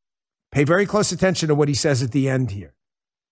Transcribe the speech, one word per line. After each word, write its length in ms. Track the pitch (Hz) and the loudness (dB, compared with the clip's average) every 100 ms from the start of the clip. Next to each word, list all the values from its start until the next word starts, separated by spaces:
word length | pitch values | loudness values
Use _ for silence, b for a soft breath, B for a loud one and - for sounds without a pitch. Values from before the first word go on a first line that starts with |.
| _ _ _ _ _ | _ _ _ _ _
Pay 140 | 139 147 | 0 2
very 200 | 180 202 | 2 2
close 260 | 208 190 | 0 0
attention 360 | 180 190 170 156 | 0 0 0 0
to 80 | 147 | 2
what 140 | 147 | 0
he 40 | |
says 300 | 131 151 127 | 0 0 0
at 80 | 131 | 0
the 180 | 143 135 | -2 0
end 220 | 131 123 | -2 -4
here. 240 | 101 - _ _ _ _ _ _ | -6 -14 _ _ _ _ _ _